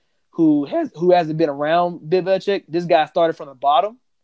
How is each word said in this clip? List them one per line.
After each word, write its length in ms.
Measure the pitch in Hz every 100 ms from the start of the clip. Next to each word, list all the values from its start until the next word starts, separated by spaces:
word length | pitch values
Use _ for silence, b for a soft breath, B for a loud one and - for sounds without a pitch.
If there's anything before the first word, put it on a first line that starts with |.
| _ _ _
who 340 | - 160 147 143
has, 260 | 330 311 156
who 180 | 180
hasn't 240 | 180 156 156
been 120 | 156
around 600 | 139 147 170 175 175 156
Bill 140 | 185
Belichick. 400 | 175 190 202 196 -
This 180 | 170 175
guy 200 | 170 151
started 280 | 180 165
from 140 | 160 147
the 80 | 131
bottom 440 | 139 156 202 247 _ _